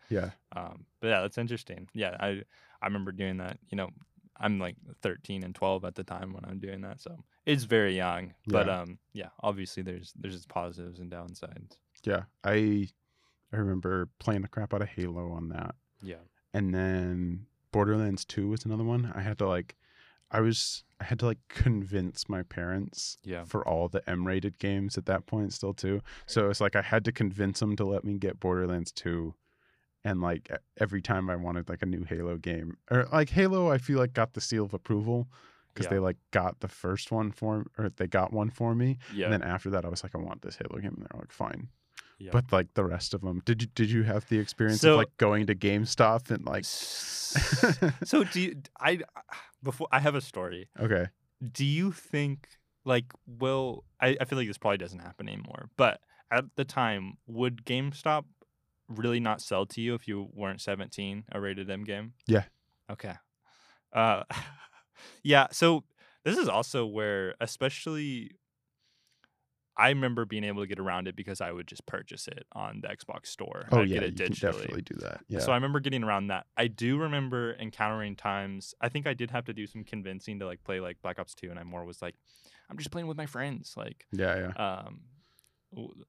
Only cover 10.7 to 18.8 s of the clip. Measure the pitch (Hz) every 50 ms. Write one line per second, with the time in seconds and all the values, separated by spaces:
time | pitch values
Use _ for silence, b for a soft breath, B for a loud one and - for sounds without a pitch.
10.7 | 85 85 87 87 87 87 90 87 87 87 87 87 90 - - - - - 98 -
11.7 | - _ _ _ _ _ - 107 98 90 95 - _ _ - 101 107 107 110 107
12.7 | 104 104 98 92 - _ _ _ _ _ _ _ _ _ _ _ 110 110 104 98
13.7 | 92 95 87 90 95 92 87 - - _ - 117 107 98 95 110 - 113 107 -
14.7 | - 101 101 98 - - 90 87 85 87 87 87 85 82 85 82 82 85 85 87
15.7 | - - _ _ _ _ 98 95 85 82 87 _ _ _ _ _ - 104 101 92
16.7 | 92 92 92 92 92 92 90 90 90 90 90 87 87 95 110 - _ _ _ _
17.7 | - 107 101 104 107 107 110 101 95 90 - - - 104 98 101 107 110 - 110
18.7 | 110 110